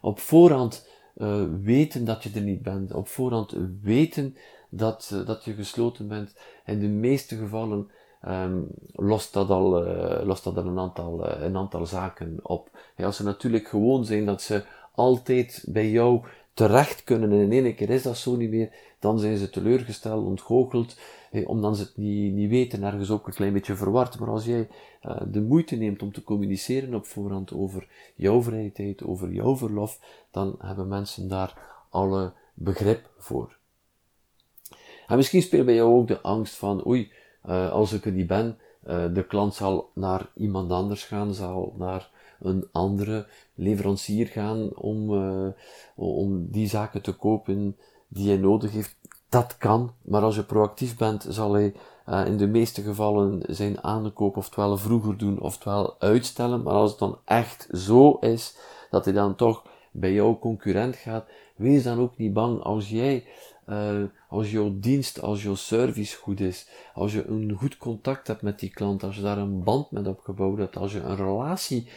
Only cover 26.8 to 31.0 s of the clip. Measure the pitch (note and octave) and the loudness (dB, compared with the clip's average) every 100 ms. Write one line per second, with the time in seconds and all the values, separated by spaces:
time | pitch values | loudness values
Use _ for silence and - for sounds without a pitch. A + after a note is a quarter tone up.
26.8 | C3 A2+ - G#2 G2+ G2 F#2+ - F#2+ F#2+ | -4 -8 -8 -8 -8 -8 -8 -6 -6 -8
27.8 | - - - - G2 A#2+ A#2 A2 G#2+ - | -14 -20 -20 -2 2 4 2 -4 -6 -8
28.8 | G2+ G2 - F2+ F2+ F#2 A2+ C3 A2+ G#2 | -8 -8 -8 -6 -6 -2 0 0 -2 -4
29.8 | G#2+ - - - _ F#2+ G2 - F#2+ F#2+ | -4 -8 -20 -20 _ -6 -6 -6 -10 -8
30.8 | F#2+ G2 | -6 -6